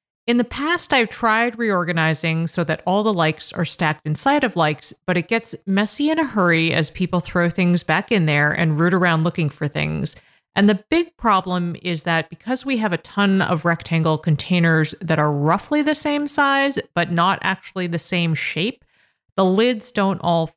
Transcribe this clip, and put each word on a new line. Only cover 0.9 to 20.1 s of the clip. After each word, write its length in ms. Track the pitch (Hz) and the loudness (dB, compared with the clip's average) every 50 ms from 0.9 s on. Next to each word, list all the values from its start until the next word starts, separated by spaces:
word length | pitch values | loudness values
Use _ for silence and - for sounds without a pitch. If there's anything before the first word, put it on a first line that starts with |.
I've 180 | 294 262 233 226 | 0 0 0 0
tried 480 | - - 233 220 214 226 233 247 226 226 | -4 -2 0 0 2 2 0 -2 -2 -2
reorganizing 880 | 233 220 196 180 175 165 170 165 160 160 160 - - 165 160 165 165 165 | -2 0 0 0 0 0 0 0 0 0 0 0 -2 -2 -2 -2 -2 -2
so 160 | - - 165 | -2 -2 -2
that 180 | 143 156 - - | -2 -2 -4 -2
all 200 | 180 185 208 214 | 0 0 2 2
the 80 | 220 | 0
likes 400 | 208 175 160 156 160 - - - | 0 2 0 0 0 -2 -8 -8
are 140 | - - 170 | -4 -4 -4
stacked 400 | - - - 175 151 151 - _ | -4 -2 -2 -2 -2 -2 -4 _
inside 380 | 151 156 - - 277 285 294 277 | -6 -6 -2 0 2 2 2 2
of 120 | 226 - | 0 0
likes, 360 | 180 160 151 147 - - - - _ _ | 0 0 0 0 -4 -8 -16 -16 _ _
but 120 | - 180 175 | -2 -2 -2
it 100 | 165 - | 0 -2
gets 260 | 226 226 226 - - - _ | -2 -4 -4 -6 -16 -12 _
messy 440 | 196 190 196 214 214 - - 285 302 | -2 0 0 0 -2 -2 -2 0 0
in 80 | 320 320 | 2 0
a 80 | 320 | -2
hurry 460 | 156 139 208 185 175 165 165 160 165 | 0 0 2 2 4 4 2 2 2
as 180 | - 165 156 - | 2 0 -2 -2
people 300 | - - 185 170 - 175 | -2 -4 -4 -2 -2 -2
throw 300 | - - - 180 170 175 | -4 -2 -2 0 0 0
things 340 | 165 - 180 175 175 165 - | 0 0 2 2 2 0 0
back 260 | - 160 175 208 - | 0 -2 -2 0 0
in 160 | 240 196 160 | 0 2 2
there 240 | 156 147 147 147 147 | 2 2 2 2 2
and 300 | - - 170 160 151 147 | 2 0 0 0 2 2
root 140 | 165 175 185 | 2 2 2
around 280 | 180 185 175 165 160 | 2 2 2 2 2
looking 280 | 160 175 165 - 156 147 | 0 0 -2 -2 -4 -4
for 180 | - - 151 143 | -4 -4 -6 -4
things. 480 | - 151 151 156 156 151 151 156 - - _ _ _ _ _ _ _ | -4 -4 -4 -4 -4 -4 -6 -6 -8 -12 _ _ _ _ _ _ _
And 140 | 196 202 202 | 2 4 4
the 160 | 214 190 - _ | 4 2 0 _
big 260 | 311 339 339 330 _ | 0 0 0 0 _
problem 600 | _ - 233 202 185 185 185 180 180 175 170 170 - | _ 0 2 2 2 2 0 -2 -2 -2 -4 -6 -6
is 220 | - 180 170 156 | -4 -4 -4 -4
that 260 | - 175 165 165 151 - | -2 -2 -2 -2 -2 -4
because 380 | 165 - _ 226 262 254 - | -12 -14 _ -4 -4 -4 -2
we 100 | 269 269 | -2 -2
have 160 | 226 214 208 | 0 0 -2
a 60 | 175 - | -2 -4
ton 420 | - - - 208 202 196 190 190 | -6 -6 -2 0 2 4 4 2
of 240 | 175 - 180 156 151 | 2 0 0 0 2
rectangle 540 | 170 165 165 - - 165 165 160 165 156 151 | 0 0 0 -2 -2 0 2 2 2 0 0
containers 760 | - 170 156 143 - - 180 175 170 170 160 160 156 156 - - | 2 0 0 0 2 0 2 2 4 4 4 2 2 0 -4 -10
that 180 | 185 165 165 151 | -4 -2 0 2
are 140 | 151 151 | 2 0
roughly 480 | 147 143 143 156 175 202 - - 302 302 | 0 0 2 2 2 0 0 -2 0 0
the 140 | 294 302 302 | 2 0 -2
same 320 | - - 302 285 294 294 | -2 -2 -2 -2 -2 -4
size, 520 | 285 - - 285 277 277 277 277 277 269 - - - _ | -2 0 0 2 2 2 2 0 0 -2 -4 -8 -4 _
but 160 | - 170 - | -4 -2 0
not 280 | 170 170 170 190 190 - | 0 2 2 2 0 0
actually 460 | - 180 190 - - - _ 185 180 | -2 -4 -4 -4 -8 -12 _ -6 -4
the 120 | 175 170 165 | -4 -4 -6
same 360 | - - 190 175 170 165 160 | -4 -4 -2 0 0 0 0
shape, 500 | - - - - 156 170 233 - _ _ _ _ _ _ _ _ _ _ _ _ | -2 -4 -6 -4 -4 -4 -4 -4 _ _ _ _ _ _ _ _ _ _ _ _
the 120 | - 190 | 0 2
lids 440 | 185 185 202 233 247 247 214 - - | 2 4 4 2 2 0 -2 -6 -6
don't 300 | - 214 196 196 | -2 0 0 0